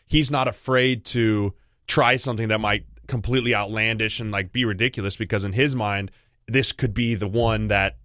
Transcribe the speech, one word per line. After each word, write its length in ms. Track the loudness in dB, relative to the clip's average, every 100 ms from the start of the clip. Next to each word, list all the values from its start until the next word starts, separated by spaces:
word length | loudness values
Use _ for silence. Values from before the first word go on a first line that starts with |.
| 0
he's 240 | 2 2
not 160 | 0 0
afraid 600 | -2 0 2 2 0 -2
to 480 | 0 2 2 0 -4 _ _ -4
try 300 | 2 4 2
something 320 | 0 -2 0
that 120 | 0
might 240 | 0 -2 -4 -18 -8
completely 480 | -4 0 0 2
outlandish 640 | 0 0 -2 0 0 -2 -4
and, 100 | -4
like, 200 | -4 -4
be 120 | -2
ridiculous 500 | -2 0 -2 -2 -4 -4
because 280 | -2 -2
in 80 | 0
his 220 | 0 0 0
mind, 340 | -2 -2 -6 -12 _ _ -2
this 240 | 0 0
could 220 | 0 -2
be 200 | 0 -2
the 140 | 0 -2
one 400 | 0 0 0 0
that 280 | 0 0 -4